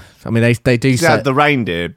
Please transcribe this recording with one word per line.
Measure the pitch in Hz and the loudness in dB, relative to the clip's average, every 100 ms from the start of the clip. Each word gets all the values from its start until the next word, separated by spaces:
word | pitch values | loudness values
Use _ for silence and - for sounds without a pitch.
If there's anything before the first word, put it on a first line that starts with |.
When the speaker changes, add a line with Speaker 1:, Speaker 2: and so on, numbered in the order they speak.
| - _ | -8 _
Speaker 1:
I | - | -4
mean, | 113 | 0
they, | 117 | 0
they | 120 - 120 | 0 0 0
do | 135 | 0
Speaker 2:
It | 123 | 0
had | 160 151 | 2 0
Speaker 1:
say | |
Speaker 2:
the | 139 | 0
reindeer | 135 147 143 98 85 85 | 2 2 0 -2 -4 -6